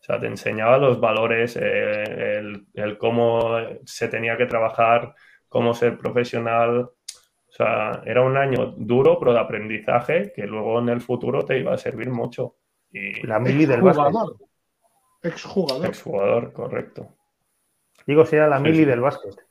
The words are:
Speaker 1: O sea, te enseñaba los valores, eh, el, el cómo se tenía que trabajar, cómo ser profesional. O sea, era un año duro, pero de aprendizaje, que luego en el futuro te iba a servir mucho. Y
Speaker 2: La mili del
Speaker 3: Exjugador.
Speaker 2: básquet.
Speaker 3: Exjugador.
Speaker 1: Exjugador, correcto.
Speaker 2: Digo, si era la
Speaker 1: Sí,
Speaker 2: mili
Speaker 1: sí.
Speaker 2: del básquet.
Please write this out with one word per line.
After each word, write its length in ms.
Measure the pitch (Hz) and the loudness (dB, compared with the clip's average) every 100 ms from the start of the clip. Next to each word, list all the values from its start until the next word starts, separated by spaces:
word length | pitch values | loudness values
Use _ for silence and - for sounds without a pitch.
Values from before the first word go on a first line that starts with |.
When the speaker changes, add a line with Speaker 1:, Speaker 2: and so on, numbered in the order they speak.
Speaker 1:
O 40 | |
sea, 160 | - 113 | -4 -4
te 80 | 117 | -4
enseñaba 500 | 107 - 107 110 131 | -6 -6 -2 4 4
los 220 | 143 117 | 4 2
valores, 580 | 113 110 113 113 120 120 | 0 0 0 0 -2 -2
eh, 760 | 104 101 104 107 107 120 110 104 | -2 -2 -2 -4 -6 -6 -4 -4
el, 280 | 104 101 _ | -6 -14 _
el 260 | - 107 104 | -8 -8 -2
cómo 600 | 113 117 117 117 117 113 113 - | -2 2 2 2 0 -2 -6 -12
se 220 | - - 117 | -16 -8 -6
tenía 300 | 113 113 117 | -4 -4 -2
que 100 | 120 | 0
trabajar, 680 | 117 110 117 113 120 120 _ _ _ _ | 0 -2 2 4 4 0 _ _ _ _
cómo 260 | 127 120 | 0 0
ser 240 | 117 120 - | 2 0 0
profesional. 800 | 120 113 120 120 117 117 117 120 | -4 -2 -2 -4 0 2 2 0
O 140 | 123 _ - - _ _ _ | -2 _ -20 -20 _ _ _
sea, 520 | _ 110 113 110 - - | _ 0 0 -2 -6 -2
era 160 | 113 | 2
un 140 | 131 135 | 4 2
año 380 | 139 120 113 - | 2 0 -2 -6
duro, 420 | 110 123 143 175 | 0 4 4 4
pero 140 | 135 | 4
de 80 | 117 | 2
aprendizaje, 920 | 110 107 107 107 - 120 - 160 202 | 0 -6 -6 -6 0 0 0 -2 -2
que 140 | - 104 | -10 -8
luego 320 | 107 107 117 | -6 -2 -2
en 120 | 120 | 0
el 100 | 120 | -4
futuro 440 | - 123 120 135 | -4 -4 -2 -4
te 140 | - 135 | -2 -2
iba 160 | - | -2
a 40 | 131 | -4
servir 320 | - 110 120 | -6 -8 -8
mucho. 440 | 120 120 120 123 _ _ _ _ | -6 -6 -6 -10 _ _ _ _
Y 340 | - 98 107 107 | -12 -10 -10 -4
Speaker 2:
La 140 | 110 | 0
mili 260 | 120 139 151 | 2 4 4
del 140 | 123 | 6
Speaker 3:
Exjugador. 320 | 190 151 143 | 4 4 2
Speaker 2:
básquet. 360 | 202 220 - - _ _ _ _ _ _ _ | 0 -4 -8 -20 _ _ _ _ _ _ _
Speaker 3:
Exjugador. 640 | 170 - - - 165 - 180 | -10 -10 -6 -4 -4 -4 -6
Speaker 1:
Exjugador, 640 | - - 98 101 117 120 | -6 -6 -2 2 0 -2
correcto. 560 | - 117 113 - - - _ _ _ _ _ _ _ _ _ - | -10 -8 -8 -8 -16 -18 _ _ _ _ _ _ _ _ _ 2
Speaker 2:
Digo, 180 | 147 | 4
si 120 | 160 151 | 6 6
era 100 | 151 | 4
la 120 | 139 | 4
Speaker 1:
Sí, 40 | |
Speaker 2:
mili 140 | 147 160 | 4 4
Speaker 1:
sí. 80 | |
Speaker 2:
del 160 | 151 120 | 4 4
básquet. 340 | 131 147 101 - _ | 0 -2 -14 -18 _